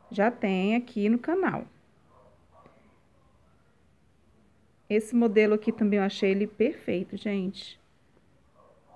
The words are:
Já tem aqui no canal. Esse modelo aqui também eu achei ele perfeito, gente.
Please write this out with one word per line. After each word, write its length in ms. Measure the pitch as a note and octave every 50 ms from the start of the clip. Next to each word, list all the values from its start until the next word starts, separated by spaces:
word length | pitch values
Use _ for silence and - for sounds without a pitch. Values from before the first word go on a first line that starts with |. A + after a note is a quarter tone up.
| _ -
Já 220 | - G3+ G3 A#3 A#3+
tem 420 | - - G3+ F#3+ F#3 F#3 G3+ A3
aqui 340 | B3 A#3+ - - G#3+ G3+ G#3
no 120 | A3+ A#3+
canal. 440 | B3 - E4 G4 F#4 - - - - - _ _ _ _ _ _ _ _ _ - - - _ _ _ _ _ - - - _ _ _ _ _ _ _ _ _ _ _ _ _ _ _ _ _ _ _ _ _ _ _ _ _ _ _ _ _ _ _ _ _ _ _ _ _ _ _ _ _ _ _ -
Esse 240 | G#3+ G#3+ A3 - -
modelo 400 | A#3 A#3 A3+ G3 A3 G#3+ G#3 G#3+
aqui 160 | G#3+ G#3+ A#3
também 300 | A3 - A3 G3+ G3+ G3+
eu 40 | F#3+
achei 280 | G3 - - G#3 F#3+ F#3+
ele 160 | G3+ G#3 G#3
perfeito, 680 | - - G#3+ C#4 E4+ - - - G3 F3+ G3 - G3+
gente. 640 | G3+ - G#3+ G3+ G3+ F#3 F#3+ - - - - - _ _ _ _ _ _ _ _ _ _ _ _ _ _ _ _ _ _ _ _ _ _ _ -